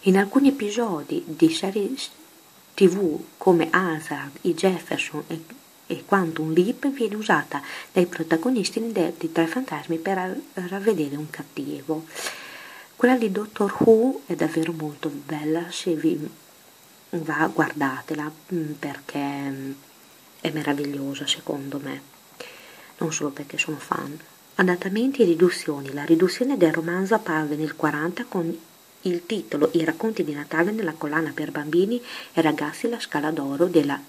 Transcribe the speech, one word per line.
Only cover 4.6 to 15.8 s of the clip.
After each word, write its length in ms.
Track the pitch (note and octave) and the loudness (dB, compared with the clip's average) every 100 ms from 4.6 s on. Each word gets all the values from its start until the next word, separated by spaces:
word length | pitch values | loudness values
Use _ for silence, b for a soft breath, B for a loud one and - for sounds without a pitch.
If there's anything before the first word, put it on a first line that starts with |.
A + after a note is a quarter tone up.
| F#3+ F3 - D#3+ - D3+ - | 2 2 -4 -4 -4 -6 -8
e, 160 | E3 D#3+ - - - - | -10 -10 -20 -20 -20 -8
e 180 | E3+ - | -8 2
Quantum 460 | G3 E3+ D#3+ D#3 | 2 2 -2 2
Leap 340 | E3 F#3 A#3+ C#4+ | 4 2 0 -4
viene 280 | C4+ A3 G#3+ | 0 -2 -2
usata 460 | G#3+ D#3+ - C#3+ B B B | 0 0 0 -8 B B B
dai 140 | F#3+ F3+ | 0 0
protagonisti 720 | - D#3+ D#3+ A#3+ B3+ F#3+ - | 0 0 2 2 0 0 -2
in 120 | A3+ | -2
de-, 220 | G3+ E3 - | 0 -2 -2
di 160 | E3 | -4
Tre 140 | E3 E3 | 0 0
Fantasmi 540 | B3 C4 D3+ D3 E3 | -2 -6 -8 -4 -4
per 180 | E3 F#3+ | -2 -2
a-, 180 | F#3 G#3+ - | -2 -6 -8
ravvedere 600 | - F3+ G3 G3+ F#3 C#3+ C#3+ | -10 -6 -2 0 0 -2 -4
un 140 | D3+ | -8
cattivo. 760 | - C3+ - C#3 C#3+ C3+ D#3 D#3+ B B B B B B B B - | -10 -12 -10 -8 -8 -6 -6 -6 B B B B B B B B 2
Quella 200 | A#3+ B3+ | 4 4
di 120 | A3 | 2
Doctor 460 | F#3+ G#3+ - G3+ - | -2 -6 -2 -2 4
Who 440 | - A3 B3 C4+ - | 6 8 6 -2 -6
è 100 | E3+ | -2
davvero 360 | D#3+ E3 D#3+ | 0 0 -2
molto 380 | D#3+ D3+ D3 D#3 | -4 -8 -6 -8
bella, 600 | C#3+ C#3+ D3+ D3+ E3 F3 | -8 -8 -6 -2 -2 -4
se 260 | - | -6